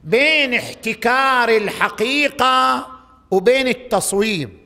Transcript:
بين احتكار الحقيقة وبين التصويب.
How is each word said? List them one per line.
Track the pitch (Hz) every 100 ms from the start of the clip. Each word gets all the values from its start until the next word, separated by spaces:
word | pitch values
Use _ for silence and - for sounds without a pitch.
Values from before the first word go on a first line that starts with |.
بين | 156 220 294 311 277
احتكار | 233 - - 226 220 233 254 269 262 233
الحقيقة | 220 202 147 214 - 226 285 285 - 254 262 262 254 - - - - _
وبين | 190 190 262 254
التصويب. | - - 196 - 196 220 185 123 -